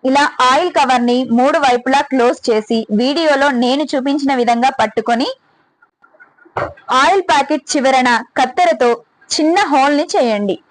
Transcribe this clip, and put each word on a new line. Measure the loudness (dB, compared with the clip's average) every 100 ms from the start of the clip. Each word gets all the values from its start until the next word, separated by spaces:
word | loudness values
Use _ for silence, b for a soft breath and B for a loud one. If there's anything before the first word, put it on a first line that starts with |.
| 0
ఇలా | 0 0 0 0
ఆయిల్ | 2 0 0
కవర్ని | 0 2 2 0 0 0
మూడు | 2 2 2
వైపులా | 0 0 -2 0
క్లోజ్ | 0 0 0 -2
చేసి | -2 0 -4 -2 -2
వీడియోలో | 0 0 0 2 0 0
నేను | 0 0 -2
చూపించిన | -4 -2 -2 -2 0
విధంగా | 0 0 0 0
పట్టుకొని | -4 -2 -2 -2 -4 -8 _ _ _ _ _ _ _ _ -20 _ -14 -10 -10 -12 -4 0
ఆయిల్ | 2 2 2
ప్యాకెట్ | 0 0 -4 -2
చివరన | -2 2 2 2 0 -2 -4
కత్తెరతో | -2 0 0 2 0 -2 -6 _ _ -2
చిన్న | 0 0 0
హోల్ని | 2 2 0 -2 0
చేయండి. | 0 0 -4 -6 _